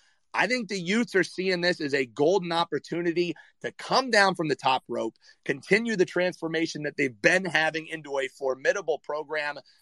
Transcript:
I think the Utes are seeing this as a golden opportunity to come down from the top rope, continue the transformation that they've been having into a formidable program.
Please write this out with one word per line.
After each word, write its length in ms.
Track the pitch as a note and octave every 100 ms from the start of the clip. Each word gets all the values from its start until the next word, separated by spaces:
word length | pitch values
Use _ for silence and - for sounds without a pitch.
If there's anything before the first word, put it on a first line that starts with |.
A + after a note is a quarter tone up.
| _ _ _
I 140 | A#2+ F#3
think 220 | B3+ G3
the 100 | G3
Utes 340 | E3+ A3 A#3 F#3+
are 100 | E3
seeing 340 | - F#3+ F3+
this 220 | F3 F3
as 120 | D3
a 120 | C#3 B2+
golden 480 | A2 D3+ G3 F3
opportunity 840 | E3 E3+ C#3+ - E3 F3 E3 F3 - - _
to 100 | A#2
come 380 | - - A#3 C4
down 240 | G#3+ G3 F3+
from 120 | D#3
the 80 | C3+
top 260 | C3+ C3 -
rope, 260 | A#2 A2 - - _
continue 540 | - C#3 - G#3 A#3 G3+
the 80 | F3
transformation 800 | F3+ F3+ - D#3+ D#3+ E3 D3
that 120 | D3 C#3+
they've 260 | C#3 A2
been 220 | D#3+ F#3
having 440 | F#3 D3+ D#3+ D#3+ D#3+
into 300 | D#3+ D3 C#3
a 120 | C3+
formidable 720 | - C3+ C3 D#3 G3 D#3 C#3+
program. 580 | - D3+ D3 D#3 D3 C#3+ - _